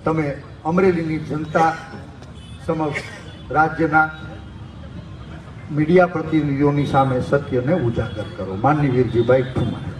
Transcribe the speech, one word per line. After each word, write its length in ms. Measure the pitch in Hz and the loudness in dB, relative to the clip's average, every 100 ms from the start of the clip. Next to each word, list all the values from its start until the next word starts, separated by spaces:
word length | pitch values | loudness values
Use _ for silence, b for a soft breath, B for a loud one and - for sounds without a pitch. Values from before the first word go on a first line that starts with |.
તમે 220 | - 160 147 139 - - | 0 0 -2 -4 -10 -8
અમરેલીની 560 | 156 180 190 170 160 156 | 0 4 4 4 0 -4
જનતા 520 | 156 151 156 180 160 160 - - - - - - - - | -4 -6 -2 2 2 0 -10 -14 -16 -18 -18 -18 -16 -12
સમક્ષ 420 | - 160 156 143 - - - - - | -4 -2 0 -4 -8 -14 -16 -16 -4
રાજ્યના 580 | 131 160 160 160 156 156 - - - - - - - - - - - - - - - - | 2 2 2 2 4 4 0 -12 -14 -14 -16 -16 -14 -14 -14 -14 -16 -14 -14 -16 -16 -6
મીડિયા 440 | 151 151 180 175 | 0 6 6 6
પ્રતિનિધિઓની 760 | 165 156 160 147 139 143 143 139 | 2 0 2 2 2 2 2 2
સામે 340 | 147 135 127 | 2 2 2
સત્યને 520 | - 143 - 127 123 175 | 2 0 2 -2 2 2
ઉજાગર 460 | 120 107 - - 101 - | 2 0 -4 -6 -10 -8
કરો. 200 | 95 95 | -6 0
માનની 340 | 127 151 143 | 2 4 4
વીરજીભાઈ 520 | 123 123 117 117 127 | 4 2 2 4 4
ઠુમર. 380 | 131 - 117 120 - - | 4 0 -2 -2 -8 -10